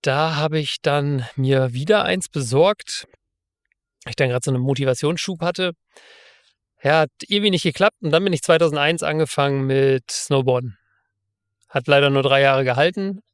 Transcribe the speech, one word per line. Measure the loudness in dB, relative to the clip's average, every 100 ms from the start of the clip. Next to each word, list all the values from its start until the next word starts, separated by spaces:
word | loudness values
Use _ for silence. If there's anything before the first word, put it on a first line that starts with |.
da | -2 -2 -2 -2
hab | -2
ich | -2 -4 -4
dann | -2 0 0 -2 -4 -4
mir | 0 2 2
wieder | -2 0 0 2
eins | -4 -4
besorgt, | -6 -2 2 2 0 -8 -12 -12 _ _ _ _ _ _ _ _ _ -14
weil |
ich | -2
dann | -2
grad | 0 -2
so |
einen | -2
Motivationsschub | 0 -2 0 0 -2 -4 -6 -4
hatte. | -4 -4 -6 -6 _ -20 -20 -20 -20 _ _ _ _ _
Ja, | 2 2
hat | 2 _ -4
irgendwie | 0 0
nicht | 0
geklappt | -2 0 0 _
und | 0
dann | 2
bin | 2
ich | -2
zweitausendeins | 2 4 4 2 0 0
angefangen | -2 -2 -2 0 0 0 0
mit | 2 2 0 -2
Snowboarden. | -10 -2 0 2 0 -4 -14 _ _ _ _ _ _ _ _ _
Hat | -6 2
leider | 4 4
nur | 2
drei | 2 4
Jahre | 4 2
gehalten | 0 2 0 0 -6 -8 _